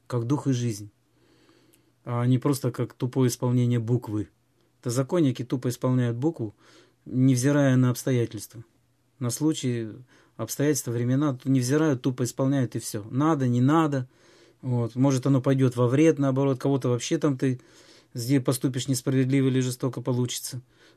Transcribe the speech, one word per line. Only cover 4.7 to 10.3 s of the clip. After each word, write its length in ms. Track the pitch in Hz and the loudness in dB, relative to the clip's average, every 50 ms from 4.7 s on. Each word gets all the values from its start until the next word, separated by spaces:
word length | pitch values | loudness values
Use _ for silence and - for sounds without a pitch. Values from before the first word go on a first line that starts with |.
| _ _ | _ _
Это 100 | - 131 | -8 -4
законники 540 | 113 131 135 127 180 175 160 131 120 - 123 | -2 -2 -2 0 2 2 2 2 0 -2 -4
тупо 240 | - 143 127 - 127 | -4 -4 -4 -2 -4
исполняют 480 | 120 - - 127 127 127 123 120 117 | -4 -2 -2 0 2 2 0 0 -2
букву, 380 | 120 131 165 165 - 117 104 - _ _ _ - - - _ _ _ - | -2 -2 -2 -2 -4 -8 -10 -10 _ _ _ -20 -20 -20 _ _ _ -14
невзирая 720 | - - 127 131 135 131 123 123 143 143 143 139 135 127 | -6 0 2 4 4 4 4 2 2 2 4 4 4 4
на 140 | 131 127 127 | 4 4 4
обстоятельства. 760 | 120 - - 143 131 123 113 110 - 104 - - - 117 110 _ _ _ _ _ _ _ _ _ _ - | 2 0 -2 0 0 0 0 -2 -4 -10 -14 -14 -16 -18 -20 _ _ _ _ _ _ _ _ _ _ -8
На 120 | 131 120 | -6 -6
случаи, 600 | 113 - 151 156 156 - - 127 120 117 113 107 104 123 127 _ _ _ _ _ | -4 -2 0 -2 -2 -2 -2 -4 -4 -4 -6 -8 -12 -16 -20 _ _ _ _ _